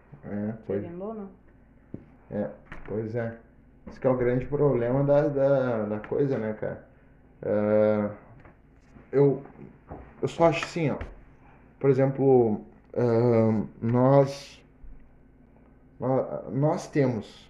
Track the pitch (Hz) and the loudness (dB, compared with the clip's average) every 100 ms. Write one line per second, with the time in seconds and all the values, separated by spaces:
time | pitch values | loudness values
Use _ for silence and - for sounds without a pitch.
0 | _ - - 104 107 113 - 202 175 175 | _ -20 -12 -8 -6 -8 -8 -8 -8 -10
1 | 202 220 196 - - - _ _ _ - | -12 -12 -14 -18 -20 -20 _ _ _ -18
2 | - - - 104 104 - - - - 104 | -18 -20 -12 -8 -8 -10 -18 -16 -10 -8
3 | 110 120 113 113 - - - _ - - | -6 -6 -6 -10 -18 -20 -20 _ -20 -4
4 | 131 127 123 123 - 143 147 123 117 135 | 0 0 0 0 -2 0 2 2 0 0
5 | 143 143 151 135 139 139 127 113 104 107 | 4 4 2 2 2 2 0 -2 -4 -6
6 | - - 139 123 110 107 98 95 - - | -4 -2 0 -2 -4 -6 -8 -8 -14 -20
7 | - - - - - 104 104 107 107 107 | -20 -20 -20 -10 -2 0 2 4 4 2
8 | 104 - - - - - _ _ _ - | -2 -6 -18 -20 -20 -20 _ _ _ -20
9 | - 131 143 127 - - - - - - | -4 2 2 2 -6 -20 -20 -20 -20 -20
10 | - - - - 170 147 - 175 151 104 | -20 -8 -6 2 2 2 -4 -4 -4 -4
11 | - - - - - - - - 139 131 | -10 -18 -20 -20 -20 -20 -20 -2 0 2
12 | 135 139 135 127 113 104 - - _ - | 2 2 4 6 4 0 -8 -20 _ -2
13 | 120 113 120 113 110 110 - - 113 123 | 0 2 4 4 4 2 -2 -6 -2 2
14 | 131 139 139 - - - - _ - - | 4 6 4 -2 -16 -20 -20 _ -20 -20
15 | - - - _ _ - - _ _ - | -20 -20 -20 _ _ -20 -20 _ _ -8
16 | 120 131 - - - 117 151 185 - 151 | -2 -2 -2 -8 -8 -2 0 -2 -4 0
17 | 131 110 - - - | 0 -2 -8 -16 -20